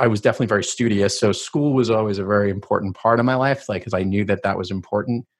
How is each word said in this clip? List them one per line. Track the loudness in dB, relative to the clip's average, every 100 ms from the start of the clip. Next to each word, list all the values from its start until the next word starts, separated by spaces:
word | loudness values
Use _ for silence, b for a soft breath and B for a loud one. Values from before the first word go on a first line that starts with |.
I | 0
was | 2
definitely | 0 0 0
very | 0
studious. | -2 -2 0 2 0 2
So | 0
school | 0 -2 -2 0
was | 2 2
always | 2 0 -2
a | 0
very | 2 2
important | -2 -2 -2 -2 -2
part | 2 2
of | 2
my | 2
life, | 0 -2 -4
like, | -8
'cause | -4
I | -2
knew | 0 0 0
that | -2
that | -2 -4
was | -6
important. | -8 -4 -4 -2 -6 -6